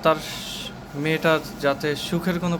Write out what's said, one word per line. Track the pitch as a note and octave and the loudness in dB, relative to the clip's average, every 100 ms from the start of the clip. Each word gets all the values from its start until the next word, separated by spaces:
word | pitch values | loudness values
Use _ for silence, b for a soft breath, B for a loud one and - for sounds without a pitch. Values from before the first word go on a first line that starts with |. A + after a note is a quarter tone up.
তার | E3 D#3 - - - - - - - C#3+ | 4 2 0 -8 -8 -8 -8 -12 -10 -4
মেয়েটার | D#3 D#3+ E3 D#3 D3 - | 0 2 4 2 0 -2
যাতে | C#3+ C#3 D3+ C#3+ | 0 2 0 -2
সুখের | - E3+ F3+ F3 | 0 0 0 0
কোনো | F3 | 0